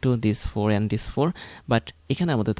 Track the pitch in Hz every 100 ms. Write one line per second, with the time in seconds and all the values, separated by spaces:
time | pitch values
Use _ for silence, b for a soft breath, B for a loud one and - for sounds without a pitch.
0 | 131 120 110 107 - - 107 104 107 107
1 | - 135 160 B B B - 113 - -
2 | - 131 175 123 104